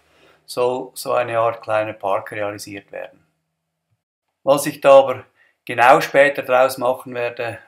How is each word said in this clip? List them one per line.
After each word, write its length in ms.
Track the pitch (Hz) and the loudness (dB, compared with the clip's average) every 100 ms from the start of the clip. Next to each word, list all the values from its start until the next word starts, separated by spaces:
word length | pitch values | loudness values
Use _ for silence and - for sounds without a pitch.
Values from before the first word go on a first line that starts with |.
| _ _ _ _ - | _ _ _ _ -12
soll 460 | - 123 127 - | -4 -2 -2 -8
so 180 | - 135 | -12 -4
eine 260 | 123 117 117 | -4 -2 -2
Art 240 | 113 113 | -2 -2
kleiner 300 | - 107 107 | -4 -4 -4
Park 400 | 107 98 104 - | -6 -4 -4 -6
realisiert 580 | 110 101 104 104 101 - | -8 -8 -10 -14 -18 -16
werden. 320 | 90 92 _ _ _ _ _ _ _ _ _ _ _ _ _ | -16 -16 _ _ _ _ _ _ _ _ _ _ _ _ _
Was 200 | 135 139 | 0 0
ich 160 | 151 143 | 0 0
da 180 | 143 139 | 6 6
aber 260 | 131 123 - _ _ _ - | 6 0 -10 _ _ _ -8
genau 340 | 120 120 151 | 2 4 4
später 420 | 151 139 143 143 | 4 2 2 2
draus 360 | 127 127 131 131 | 0 2 2 0
machen 360 | 123 127 131 | -4 -4 -8
werde, 440 | 120 120 120 117 104 | -8 -8 -8 -10 -10